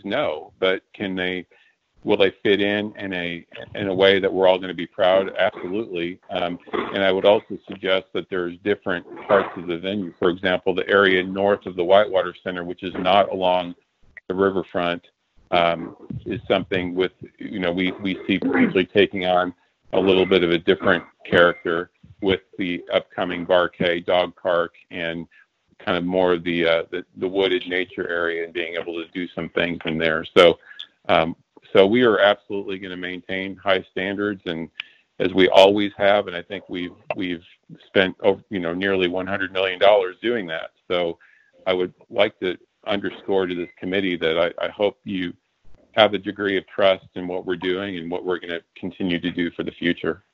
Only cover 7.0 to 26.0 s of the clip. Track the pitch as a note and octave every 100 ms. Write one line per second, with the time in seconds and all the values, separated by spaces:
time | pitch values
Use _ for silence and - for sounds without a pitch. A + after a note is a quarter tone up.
7 | F#2+ F#2 G2+ G#2+ - G2 - G2 F#2+ F#2+
8 | F#2 G2+ E2+ F#2 F2 F2 G2+ G2+ - F2
9 | - - - G2 F#2+ - E2+ E2 F#2 G#2
10 | F2 - F#2 F2 F#2+ F2+ - F2+ - G2
11 | G2 F#2 F#2 G2 G2+ G2+ - F2+ F2 F#2+
12 | G#2+ F#2 F2+ F2 G2 F#2 F2 F2+ F#2+ F2
13 | F2+ G2 G2 G2 F#2 F2+ F2 F2 _ _
14 | _ - - F#2 G2 F#2+ E2 F#2+ F2 F2
15 | _ _ _ _ - F2+ E2+ E2 E2 -
16 | - - - A2+ - G2+ E2+ F#2+ F2+ F2
17 | F#2 _ - - - G#2 F2+ F2 F2+ -
18 | G2+ F#2 - G2 C4 C4+ C4 F#2+ - G#2
19 | F#2+ G2 F2+ F2+ F2+ - _ _ - -
20 | F#2+ F#2+ F2+ F#2 E2+ E2+ E2+ F#2 - F2+
21 | - _ - F#2+ F2 E2+ F2+ E2+ F2+ _
22 | - - G2 F#2+ _ - F#2+ F2 - G2+
23 | - - F#2 F2+ E2+ F2+ F2 - F#2 F2
24 | F2 F2+ F2 - F#2+ E2+ E2+ _ _ F#2
25 | E2+ E2 D#2+ _ _ _ _ _ - F2+